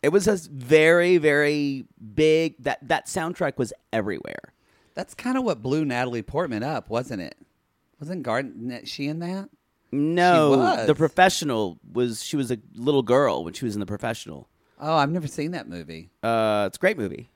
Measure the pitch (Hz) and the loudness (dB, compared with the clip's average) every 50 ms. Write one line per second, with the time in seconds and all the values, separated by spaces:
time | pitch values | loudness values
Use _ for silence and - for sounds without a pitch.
0 | - 143 160 202 185 208 208 185 160 175 151 135 123 123 151 156 156 160 170 175 | 0 2 2 4 2 2 0 0 -4 -12 -14 -14 0 4 6 6 8 8 6 6
1 | 175 175 180 175 147 156 143 143 147 147 151 147 147 143 139 135 - _ _ _ | 6 4 4 4 4 4 4 4 2 2 0 0 -2 -2 -4 -6 -8 _ _ _
2 | - 107 104 - 156 156 156 160 165 160 - _ 123 139 123 - - - 165 151 | -20 -10 0 2 4 4 4 4 2 0 -4 _ -6 -6 -6 -6 -2 -2 -2 -2
3 | - - - 185 165 165 180 - 180 147 - - 131 107 - _ _ _ - 113 | -2 -6 -6 -6 -4 -6 -4 -4 -4 -4 -2 -4 -6 -6 -6 _ _ _ -4 -4
4 | 104 104 95 65 - 50 50 - - - _ _ _ _ _ _ _ _ _ - | -2 -2 -6 -8 -8 -12 -14 -14 -16 -18 _ _ _ _ _ _ _ _ _ -12
5 | 190 _ - - - 247 254 262 254 226 165 117 107 127 139 156 156 143 123 120 | -12 _ -14 -8 -6 -4 -2 -2 0 -2 -4 -4 -2 -2 0 0 0 0 0 -2
6 | 127 127 120 117 104 - - 139 180 156 117 107 113 143 156 123 - - 107 117 | -2 -2 -4 -6 -6 -4 -4 -4 -4 -4 -4 -6 -4 -4 -6 -6 -6 -4 -4 -4
7 | 127 127 123 98 87 - - _ _ _ _ _ _ _ _ _ _ _ _ _ | -4 -4 -8 -10 -10 -10 -14 _ _ _ _ _ _ _ _ _ _ _ _ _
8 | 147 151 185 180 135 123 110 123 139 123 - - 117 123 127 120 - - - - | -12 -10 -10 -8 -4 -2 -2 -2 -4 -6 -10 -10 -10 -10 -10 -10 -12 -14 -10 -6
9 | 143 143 151 165 170 175 185 190 196 - _ _ _ _ _ _ _ _ - 139 | -6 -6 -6 -6 -6 -6 -6 -8 -8 -12 _ _ _ _ _ _ _ _ -4 -2
10 | 147 156 170 175 175 180 175 165 156 143 139 135 127 - 359 - 113 107 151 - | 0 0 2 4 4 6 6 6 6 6 6 4 4 4 2 2 2 2 2 4
11 | 160 151 - - 185 190 - - 175 147 123 113 107 92 82 _ _ - - 117 | 2 0 4 6 6 6 4 2 -2 -2 0 0 -2 -2 -4 _ _ -8 -2 -2
12 | 123 120 113 107 - - - 147 135 113 123 107 - - - 110 120 139 147 139 | -2 -2 -2 -6 -8 -4 -2 -2 -2 -2 -4 -6 -6 -18 -16 -4 -2 2 2 2
13 | 123 104 120 135 143 123 85 67 82 82 - - - 120 101 104 101 87 101 101 | 4 4 4 4 4 4 0 -2 -4 -8 -10 -6 -6 -6 -4 -4 -6 -6 -8 -6
14 | - 117 117 - - - 76 69 - _ _ _ _ _ _ _ - 151 160 160 | -6 -6 -6 -6 -10 -16 -16 -18 -18 _ _ _ _ _ _ _ -4 0 2 2
15 | 139 139 160 180 156 143 - - 147 160 180 165 107 - 85 87 82 73 82 80 | 2 2 0 -4 -6 -6 -8 -6 -8 -6 -6 -10 -10 -10 -12 -12 -12 -12 -14 -16
16 | 87 87 _ _ - 113 117 113 110 110 107 104 104 95 - - - 185 220 165 | -16 -18 _ _ -2 0 0 2 2 2 2 0 0 -2 -4 0 0 0 0 0
17 | 110 95 76 - 120 _ _ | -4 -6 -6 -10 -14 _ _